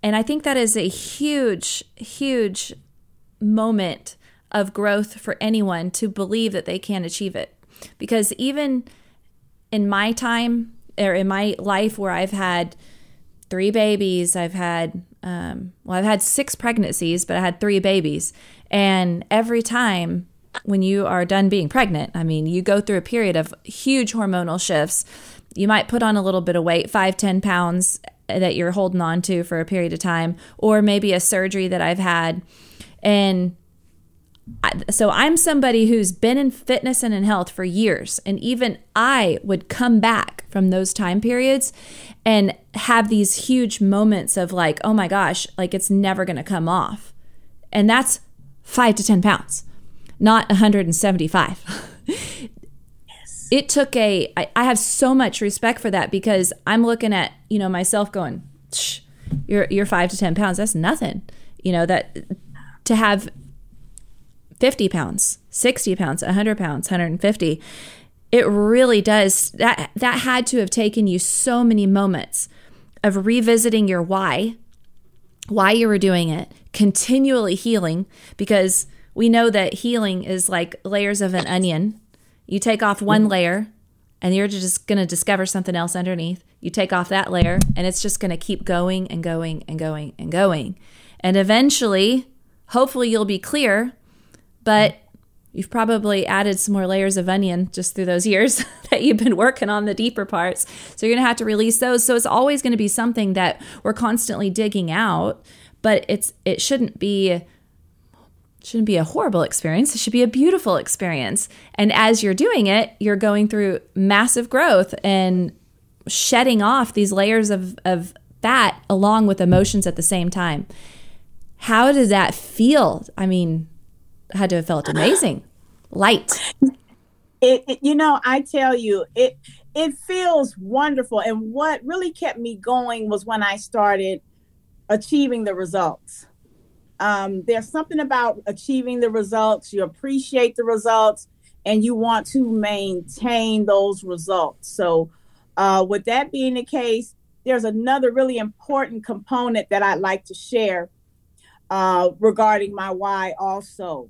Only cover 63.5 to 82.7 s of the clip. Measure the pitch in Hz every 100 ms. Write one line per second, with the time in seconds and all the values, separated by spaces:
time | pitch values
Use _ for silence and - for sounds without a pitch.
63.5 | - - - - - - - - - -
64.5 | - 262 - 196 180 123 202 - - _
65.5 | - 240 247 - 185 170 160 - 185 208
66.5 | 214 175 156 - 180 170 170 202 214 165
67.5 | 156 - - - - - _ - 240 -
68.5 | 208 208 240 254 220 202 214 196 190 -
69.5 | - 226 285 - - 247 247 247 254 247
70.5 | 254 190 - 220 214 208 180 - - -
71.5 | 240 240 214 196 196 202 170 - - -
72.5 | - - - - - 208 196 196 240 226
73.5 | 233 226 220 208 180 170 190 190 139 220
74.5 | 226 - - - - - - - _ -
75.5 | 208 190 220 226 202 190 180 170 156 -
76.5 | - - - 208 190 - 262 269 254 208
77.5 | 190 233 220 170 165 190 - - - 202
78.5 | 208 190 185 - - - - 233 233 233
79.5 | 208 185 - 240 240 208 185 - 185 180
80.5 | 185 170 - 190 202 202 202 196 180 -
81.5 | 180 185 156 202 214 _ _ _ _ -
82.5 | 196 233